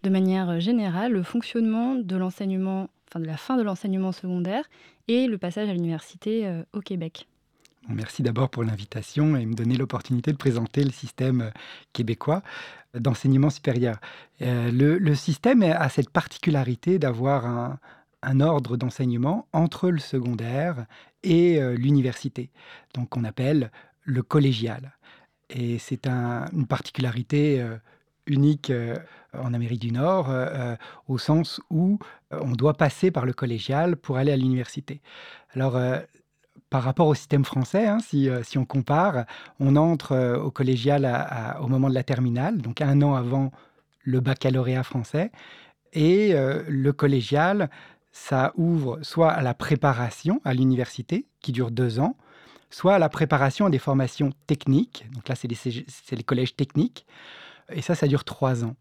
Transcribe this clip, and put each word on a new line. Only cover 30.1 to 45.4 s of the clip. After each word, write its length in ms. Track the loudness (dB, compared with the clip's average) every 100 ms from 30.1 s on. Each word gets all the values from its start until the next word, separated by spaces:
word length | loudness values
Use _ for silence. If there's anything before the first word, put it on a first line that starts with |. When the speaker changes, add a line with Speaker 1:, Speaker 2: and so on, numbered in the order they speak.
| 0 0
Speaker 2:
euh, 180 | -2 -4
euh, 260 | -4 -6 -8 -14 -20 -6
au 120 | -4
sens 420 | 2 2 2 -6 -4
où, 300 | 0 2 0 -4 -20 _
euh, 80 | -6
on 80 | -4
doit 220 | 2 2
passer 400 | 4 0 2 0
par 120 | 2
le 80 | -2
collégial 640 | -2 -4 -4 -2 0 0
pour 220 | -2 -2 0
aller 160 | 2
à 40 | 2
l'université. 640 | 2 0 -4 -10 -12 -16 _ -20 -20 -20 _
Alors, 220 | -2 0 0
euh, 240 | 0 -2 -6 _ _ _ _ -20 _
par 140 | -2
rapport 240 | 0 4 4
au 80 |
système 300 | 4 2 2
français, 420 | 2 0 0 2 2
hein, 140 | 0
si, 280 | 0 0 2
euh, 140 | 0
si 160 | -2 -4
on 60 |
compare, 600 | 0 -2 2 2 2 0 -4 -12 -20 _
on 160 | 4 6
entre, 340 | 6 2 0
euh, 260 | 0 2 0
au 140 | -4
collégial 540 | -2 0 2 2 2
à, 160 | 2 0
à, 400 | -2 -6 -6 -6
au 80 | 0
moment 220 | 2 2
de 40 |
la 80 | 0
terminale, 560 | -2 -2 0 0 -2 -2
donc 220 | -6 -2
un 200 | 2 4
an 120 | 4
avant 380 | 2 0 -2 -2 -6 _ _ _ _
le 160 | -2 0
baccalauréat 640 | 0 0 0 0 0 -2
français. 480 | -2 -6 -4 -4 -4 -8